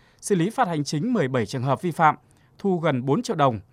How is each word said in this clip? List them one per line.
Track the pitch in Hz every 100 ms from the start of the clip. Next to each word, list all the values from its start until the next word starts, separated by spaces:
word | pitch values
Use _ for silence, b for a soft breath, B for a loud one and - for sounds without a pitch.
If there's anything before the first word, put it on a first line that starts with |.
| b b
xử | -
lý | 196 160
phạt | - 220
hành | 160
chính | 143 156 214
mười | 233 135
bảy | 131 104
trường | 135
hợp | 127 127
vi | 180
phạm, | 151 156 - b b b b
thu | 202 180
gần | 160 131
bốn | 135 160
triệu | 240 175
đồng | 139 110 -